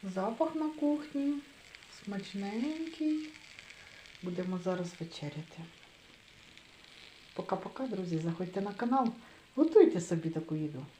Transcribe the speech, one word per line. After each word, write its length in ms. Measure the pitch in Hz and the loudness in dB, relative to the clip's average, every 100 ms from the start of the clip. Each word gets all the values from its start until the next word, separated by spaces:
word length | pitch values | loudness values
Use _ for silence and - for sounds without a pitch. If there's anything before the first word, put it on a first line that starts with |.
Запах 520 | 196 185 196 233 320 320 | -6 -2 -2 2 0 2
на 140 | 311 | -2
кухні 640 | - 294 294 - 277 285 285 - - - - - - | 0 2 2 0 -2 0 -2 -6 -20 -20 -20 -20 -14
смачненький. 1300 | - 202 190 196 196 214 285 311 320 - 311 311 311 - - - - - - - - - | -6 -6 -6 -6 -4 -2 -2 -2 -6 -2 0 0 -2 -12 -18 -20 -18 -20 -20 -20 -20 -10
Будемо 360 | 180 180 185 185 | -6 -2 -2 -2
зараз 240 | 175 180 175 - | 0 0 -2 -4
вечеряти. 600 | 165 - 147 156 160 - 165 - - - - - - - - - - - - - - - - | -8 -6 -8 -8 -10 -12 -14 -16 -20 -20 -20 -20 -20 -20 -20 -20 -20 -20 -20 -20 -20 -20 -14
Пока-пока, 540 | - 175 190 - - 262 | -10 -2 -2 -4 -6 -4
друзі, 300 | 202 180 160 | -2 0 0
заходьте 440 | 165 165 180 202 | 0 -2 -2 -2
на 120 | 202 | -4
канал, 400 | 196 240 269 233 - - - - - | -2 2 4 2 0 -14 -20 -8 4
готуйте 460 | 320 427 359 180 | 8 10 10 8
собі 280 | 170 170 160 | 0 0 0
таку 260 | 160 156 156 | -2 -2 -2
їду. 300 | 151 139 143 | -2 -4 -10